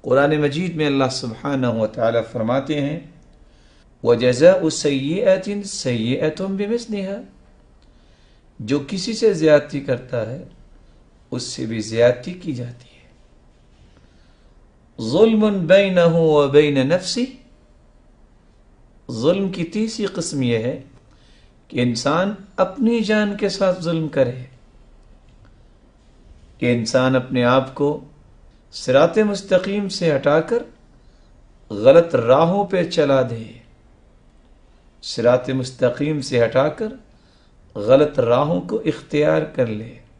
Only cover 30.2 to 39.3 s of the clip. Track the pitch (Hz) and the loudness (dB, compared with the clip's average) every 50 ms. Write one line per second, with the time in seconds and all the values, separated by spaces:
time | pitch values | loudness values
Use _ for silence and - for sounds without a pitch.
30.2 | - 147 147 160 160 - 233 240 - - - _ _ _ _ _ _ - _ _ | 2 2 2 2 0 0 -4 -4 -4 -8 -20 _ _ _ _ _ _ -20 _ _
31.2 | _ _ - - - _ _ _ _ _ 107 101 110 131 147 170 170 - - 123 | _ _ -20 -20 -20 _ _ _ _ _ -8 4 6 8 8 8 6 4 -2 -2
32.2 | 113 117 131 147 165 170 190 202 202 - 196 185 165 - - 165 147 139 139 131 | 2 4 4 4 4 2 2 -2 -2 -2 -2 -4 -2 -2 0 0 2 2 2 0
33.2 | 123 117 117 113 113 - - - _ - - _ _ _ _ _ _ _ _ _ | 0 -2 -6 -10 -12 -16 -18 -20 _ -20 -20 _ _ _ _ _ _ _ _ _
34.2 | _ _ _ _ _ _ - _ _ _ _ _ _ _ _ _ - - - - | _ _ _ _ _ _ -20 _ _ _ _ _ _ _ _ _ -16 -12 -6 0
35.2 | 113 120 127 127 - 131 131 131 123 - - - 127 120 - - 143 151 156 147 | 2 4 4 4 0 -2 -4 -4 -4 -6 -4 0 0 0 0 0 -4 -2 -2 -4
36.2 | 123 - 131 120 117 110 123 131 139 151 - - 113 214 262 - - _ _ _ | -4 -2 0 2 2 2 2 2 0 0 -2 -4 -8 -8 -8 -14 -20 _ _ _
37.2 | _ _ _ _ _ _ _ _ - _ - 113 101 110 131 139 151 143 - - | _ _ _ _ _ _ _ _ -20 _ -10 -6 4 6 6 6 6 2 2 0
38.2 | 120 113 120 127 147 151 175 180 180 - 214 220 - 160 147 - - - - 147 | 2 2 2 2 2 0 -2 -4 -2 -4 -6 -2 -2 -4 -4 -4 -10 -4 -2 0
39.2 | 147 156 | 2 2